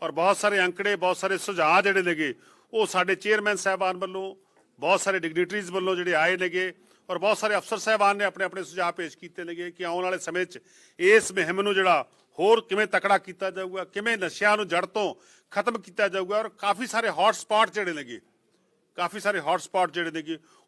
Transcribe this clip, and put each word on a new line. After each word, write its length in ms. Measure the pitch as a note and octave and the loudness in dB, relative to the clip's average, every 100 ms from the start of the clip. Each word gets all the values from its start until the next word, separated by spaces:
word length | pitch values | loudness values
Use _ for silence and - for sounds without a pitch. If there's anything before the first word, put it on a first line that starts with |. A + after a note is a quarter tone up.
ਔਰ 100 | E3 | -6
ਬਹੁਤ 260 | D3 F#3 F#3+ | 2 2 4
ਸਾਰੇ 220 | G#3 G3+ | 2 2
ਅੰਕੜੇ, 360 | F3+ F3+ G3+ G3 | 2 0 -2 0
ਬਹੁਤ 220 | F3+ F3 | 0 0
ਸਾਰੇ 200 | F#3+ F#3+ | -2 -2
ਸੁਝਾਅ 440 | - F3+ D#3 F3+ | -4 0 4 4
ਜਿਹੜੇ 200 | G3+ F#3+ | 4 2
ਨੇਗੇ, 320 | F3 D#3 D3 A#2 _ _ _ | 0 -2 -4 -6 _ _ _
ਉਹ 120 | A3+ G3 | -2 0
ਸਾਡੇ 300 | F#3 F3+ F#3 | 0 0 -2
ਚੇਅਰਮੈਨ 400 | G#3 G#3+ G#3 G3+ | 2 2 2 0
ਸਾਹਿਬਾਨ 420 | G3 F#3+ F#3+ F3+ | -2 0 -2 -2
ਵੱਲੋਂ, 380 | F#3+ F#3+ F#3+ F#3+ _ _ _ _ | -6 -8 -10 -14 _ _ _ _
ਬਹੁਤ 220 | D3 F#3+ | 0 2
ਸਾਰੇ 180 | G3 F#3+ | 2 -2
ਡਿਗਨਿਟਰੀਜ਼ 520 | D#3+ D#3 F3+ G#3 F3+ | -2 -2 -2 -4 -4
ਵੱਲੋਂ 240 | F#3 F#3 F3+ | -4 -2 -2
ਜਿਹੜੇ 180 | F3+ D#3 | 0 2
ਆਏ 220 | E3 F#3 | 2 0
ਨੇਗੇ 360 | F3+ F3+ F#3 - _ _ - | -2 -2 -6 -8 _ _ -8
ਔਰ 80 | F3+ | -2
ਬਹੁਤ 200 | G3 G3 | 0 0
ਸਾਰੇ 200 | G#3+ G3+ | 0 -2
ਅਫਸਰ 200 | - G#3+ | -2 -4
ਸਾਹਿਬਾਨ 400 | G#3+ G#3+ G3+ G3+ | 0 4 4 2
ਨੇ 80 | G3+ | -2
ਆਪਣੇ 200 | F#3 F#3 | -2 -6
ਆਪਣੇ 180 | F#3 | -6
ਸੁਝਾਅ 280 | D3 F3 F3 | -10 -4 -4
ਪੇਸ਼ 260 | E3+ E3 - | -4 -10 -12
ਕੀਤੇ 260 | F3 F3 | -18 -14
ਨੇਗੇ 280 | E3+ E3+ F3 | -12 -10 -10
ਕਿ 140 | F3 F3 | -8 -6
ਆਉਣ 180 | F3 | -2
ਵਾਲੇ 140 | F#3 F#3 | -2 -4
ਸਮੇਂ 260 | - F3 F#3 | -4 -4 -4
'ਚ 140 | B2 _ _ _ - | -8 _ _ _ 0
ਇਸ 320 | F#3 A3 - | 6 6 6
ਮੁਹਿੰਮ 300 | F#3 E3 F#3+ | -2 -2 0
ਨੂੰ 120 | G3+ | 0
ਜਿਹੜਾ 320 | G3 F#3 D#3 - _ _ - | 2 4 2 0 _ _ 0
ਹੋਰ 220 | G3 A3+ | 4 4
ਕਿਵੇਂ 260 | A3 G3 G#3 | 2 -2 0
ਤਕੜਾ 300 | G3+ G3 G3 | 0 2 2
ਕੀਤਾ 340 | F#3+ F3+ F#3+ | 0 -6 -6
ਜਾਊਗਾ, 320 | F#3 F#3 F#3 | -6 -8 -8
ਕਿਵੇਂ 340 | F3 G3+ A3 A3 | -8 -4 -2 -2
ਨਸ਼ਿਆਂ 400 | F3 - G#3 G#3+ | -4 0 2 2
ਨੂੰ 100 | F#3+ | 2
ਜੜ 180 | E3+ F#3 | -2 -2
ਤੋਂ 280 | A3 F#3 A2 _ _ _ | -2 -2 -4 _ _ _
ਖਤਮ 260 | G3+ G#3 A3+ | -2 -2 -4
ਕੀਤਾ 260 | F#3 E3+ G3 | -8 0 0
ਜਾਊਗਾ। 320 | F#3+ F#3 G#3+ | 0 -2 -2
ਔਰ 100 | A3 | -4
ਕਾਫੀ 380 | - G3+ G3 A#3+ | -4 -2 -2 -2
ਸਾਰੇ 220 | A3 A3+ | -2 -2
ਹੌਟ 260 | D#3 G3+ G3 | 2 2 2
ਸਪਾਟ 360 | - G#3+ G#3+ | 0 2 2
ਜਿਹੜੇ 220 | G#3 F#3 | 0 -4
ਨੇਗੇ, 260 | D3+ B2 A#2 _ _ _ _ _ _ _ - | -6 -10 -14 _ _ _ _ _ _ _ -6
ਕਾਫੀ 220 | F3 G3+ | -6 -2
ਸਾਰੇ 200 | G3 G3 | -2 0
ਹੌਟ 220 | D3 F3 | 0 -2
ਸਪਾਟ 300 | - F#3+ F3+ | 0 0 0
ਜਿਹੜੇ 200 | D#3+ E3 | -2 -4
ਨੇਗੇ, 260 | D#3+ D3+ D#3+ _ _ | -6 -8 -10 _ _